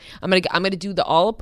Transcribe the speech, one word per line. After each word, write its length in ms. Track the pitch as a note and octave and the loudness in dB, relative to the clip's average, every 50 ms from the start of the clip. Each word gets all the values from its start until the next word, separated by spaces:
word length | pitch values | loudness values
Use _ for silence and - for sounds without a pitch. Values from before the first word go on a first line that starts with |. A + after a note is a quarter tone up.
| - - - - | -20 -20 -20 -10
I'm 100 | - F#3 | -2 2
gonna, 120 | F#3+ F#3 F3+ - | 2 2 2 0
I'm 120 | - E3+ F#3 | -2 -2 -2
gonna 120 | F#3+ F#3+ | -2 -4
do 160 | E3+ F#3+ G3+ F#3+ | -4 -8 -8 -2
the 120 | - - | -2 -2
Ol-, 360 | - D3+ E3 F3+ G#3+ A3+ - | 2 2 2 2 2 0 -6